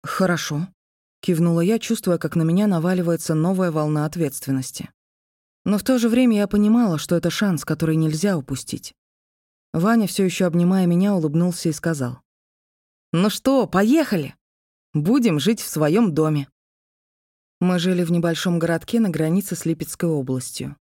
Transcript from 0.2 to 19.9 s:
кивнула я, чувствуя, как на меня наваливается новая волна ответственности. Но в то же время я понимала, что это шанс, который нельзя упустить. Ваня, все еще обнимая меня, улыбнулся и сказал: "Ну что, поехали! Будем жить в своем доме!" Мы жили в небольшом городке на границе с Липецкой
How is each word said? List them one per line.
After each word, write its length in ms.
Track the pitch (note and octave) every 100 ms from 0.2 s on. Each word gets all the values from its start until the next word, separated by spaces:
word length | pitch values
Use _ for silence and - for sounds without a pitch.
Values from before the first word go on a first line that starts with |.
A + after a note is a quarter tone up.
| F#3 E3+ - D3 F3+ _ _ _ _ _
кивнула 400 | - E3 E3+ E3+
я, 180 | E3+ A3+
чувствуя, 400 | - A3+ - E3+
как 160 | D#3+ E3+
на 80 |
меня 240 | D#3+ F3 G#3
наваливается 680 | F3 E3+ F#3 E3+ E3 -
новая 380 | D#3 E3 F#3 F#3
волна 340 | D#3 D3+ D3+ D3+
ответственности. 840 | F3 D3+ - - C3+ C3 - - _ _ _ _ _ _ _ -
Но 140 | G3+
в 40 |
то 140 | F#3+ B3+
же 100 | A3+
время 300 | A#3 B3+ G#3+
я 100 | G3+
понимала, 520 | G#3 G#3 A#3 A#3 D#3
что 160 | - F3
это 160 | E3+
шанс, 340 | - G3 D#3+ -
который 300 | D3+ D#3+ D#3+
нельзя 420 | D#3+ D#3 G3+ F3+
упустить. 560 | C3 C3+ - - - _ _ _ _ _ _ _ _
Ваня, 320 | D#3+ F#3 A#3 G3
все 180 | -
еще 220 | F#3+ F3 F#3
обнимая 400 | E3+ F3 F#3+ F3+
меня, 300 | F3 G3 G3
улыбнулся 540 | D#3 D#3 F3 E3+ E3+
и 40 |
сказал: 480 | D3+ E3 D#3 B2 B2 _ _ _ _ _ _ _ _ _
"Ну 200 | E3 G3+
что, 340 | - - C4+ F#3
поехали! 680 | F3+ G#3+ D#4 D4 F#3 C#3 - _ _ _ _ _
Будем 460 | D3+ D3+ C#4 A#3 D3+
жить 220 | D3 A3+
в 60 | -
своем 460 | - D3+ F3+ A3+
доме!" 340 | D3 D#3 D3+ C#3 _ _ _ _ _ _ _ _ _ _ _
Мы 200 | F3+ F3+
жили 240 | F3 F3+
в 80 | E3+
небольшом 480 | F3 E3+ D#3+ F#3+ E3+
городке 400 | E3 E3 - A#3
на 100 | A3
границе 460 | D#3+ D#3+ F3+ G3 F3
с 100 | E3
Липецкой 440 | E3 D#3+